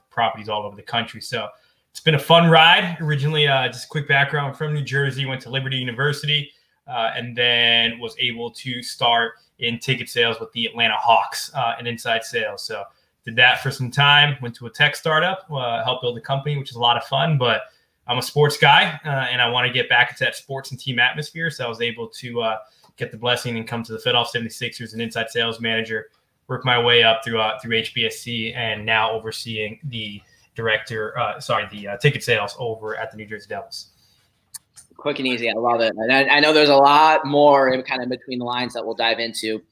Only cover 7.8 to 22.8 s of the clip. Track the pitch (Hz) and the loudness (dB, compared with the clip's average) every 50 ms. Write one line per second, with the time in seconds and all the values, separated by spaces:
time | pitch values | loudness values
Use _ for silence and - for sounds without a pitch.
7.8 | 113 117 117 117 120 113 - - 127 120 117 117 117 117 - - - 131 123 123 | 2 0 -2 -6 -10 -10 -6 -4 -4 -4 -4 -6 -10 -10 -12 -12 -10 -10 -10 -10
8.8 | 120 - - - 123 120 117 117 113 113 - _ _ _ _ - 123 117 117 113 | -10 -12 -6 -2 2 2 2 2 2 -2 -6 _ _ _ _ -8 -6 -6 -6 -4
9.8 | - - 127 - 123 - - 123 117 117 113 - 113 - - 120 117 113 - 117 | -2 -2 -4 -4 -6 -4 -2 0 0 0 0 -2 -8 -10 -8 -6 -8 -6 -4 -2
10.8 | 117 113 107 104 110 120 113 - - - - - - - - 139 120 117 117 123 | -2 -2 -2 0 4 4 4 4 4 0 -4 -10 -10 -8 -4 -2 -2 -2 -2 -4
11.8 | 120 120 117 113 - 120 113 113 113 - 123 117 110 104 101 98 - - 110 101 | -6 -8 -8 -6 -4 -2 -2 -2 -4 -6 -6 -4 -4 -4 -6 -8 -10 -10 -10 -10
12.8 | 98 - _ _ _ _ _ _ _ 117 113 120 123 127 123 - - 135 127 - | -12 -14 _ _ _ _ _ _ _ -4 2 4 6 6 4 2 -2 -4 -4 -4
13.8 | 127 123 - 143 143 143 147 147 147 147 139 - 127 120 117 - 120 113 - - | -6 -2 0 2 4 6 6 6 6 4 2 -2 -8 -10 -10 -12 -14 -8 -2 0
14.8 | 147 147 143 - - 165 156 156 170 185 190 185 - - 147 135 123 117 117 113 | 0 0 0 -2 -2 0 2 2 2 0 -2 -4 -8 -10 -8 -6 -4 -4 -4 -2
15.8 | 113 123 127 - 127 120 117 117 - - 139 139 139 147 147 139 135 - 120 117 | -2 -4 -4 -4 -4 -6 -6 -6 -6 -4 -4 -4 -2 -4 -4 -4 -6 -8 -6 -4
16.8 | 120 120 120 117 - - 135 143 156 160 156 135 127 120 110 107 - - _ _ | -4 -4 -4 -6 -6 -4 -4 -2 0 0 0 2 2 0 0 -2 -4 -10 _ _
17.8 | _ _ _ _ _ 123 123 123 120 - - 147 147 147 147 - 151 143 151 175 | _ _ _ _ _ -6 -6 -4 -6 -2 0 2 2 2 2 4 6 6 6 6
18.8 | 196 180 156 147 - 151 139 135 127 123 123 123 120 117 120 120 123 127 120 127 | 4 2 -2 -6 -6 -4 -4 -2 -2 -2 0 0 0 0 2 0 0 0 0 -2
19.8 | 117 - 123 120 120 - - - 131 120 - - - - 135 131 - - 139 131 | -2 2 2 2 2 2 -2 -4 -4 -4 -4 -6 -10 -10 -10 -10 -10 -10 -14 -10
20.8 | - 135 123 120 120 127 127 151 147 - - 165 165 165 143 - 123 117 113 110 | -8 -4 -2 0 0 0 -2 -4 -10 -10 -8 -8 -6 -6 -6 -6 -6 -8 -6 -4
21.8 | 120 117 113 117 113 110 - - 127 123 120 120 113 113 110 110 - _ _ _ | -6 -6 -6 -8 -12 -12 -14 -14 -14 -8 -6 -4 -2 -2 -4 -6 -8 _ _ _